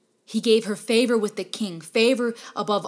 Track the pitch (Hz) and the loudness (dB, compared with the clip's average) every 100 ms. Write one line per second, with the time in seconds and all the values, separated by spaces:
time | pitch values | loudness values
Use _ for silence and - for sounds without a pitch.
0 | _ _ - 220 233 220 208 202 - 226 | _ _ -8 -2 4 2 2 -4 0 2
1 | 247 233 202 - 190 - 208 170 160 226 | 2 2 -2 -6 -8 -6 -8 -8 -4 2
2 | 226 247 240 233 - - 202 202 | 4 2 0 -6 -10 -6 -2 -2